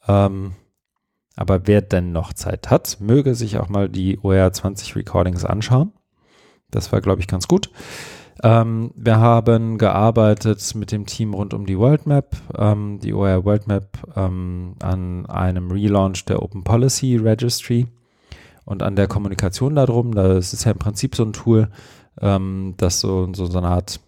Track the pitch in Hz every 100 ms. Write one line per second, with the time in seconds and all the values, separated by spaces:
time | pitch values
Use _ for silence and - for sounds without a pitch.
0 | - 101 98 95 98 90 _ _ _ _
1 | _ _ _ - - 95 92 104 98 92
2 | 90 85 82 - 90 90 - 147 - -
3 | 101 135 139 117 110 104 87 101 98 95
4 | 92 - 98 95 92 92 95 101 - 107
5 | 104 95 90 90 92 98 110 127 190 _
6 | _ _ _ _ _ _ _ 107 - 107
7 | 101 92 90 92 - 170 - - - -
8 | - - - - 113 113 113 113 117 -
9 | 113 110 117 117 113 117 113 110 107 95
10 | 110 113 107 101 110 104 - 110 98 104
11 | 101 - 110 98 101 107 98 95 120 151
12 | - 143 - - - - 104 104 104 101
13 | 92 104 98 92 98 104 101 98 98 -
14 | - - 95 92 92 90 90 92 90 92
15 | 90 90 - 90 92 90 90 95 104 101
16 | 95 92 - 104 - 95 95 113 131 -
17 | 135 120 110 110 120 - - 120 120 _
18 | _ _ _ - - _ - 98 - 98
19 | 101 101 101 95 95 - 131 151 127 117
20 | 120 104 95 95 90 113 120 98 107 104
21 | 135 - 110 - - 110 110 - - -
22 | _ - 101 98 95 95 95 92 - -
23 | 104 95 92 95 90 90 90 90 - -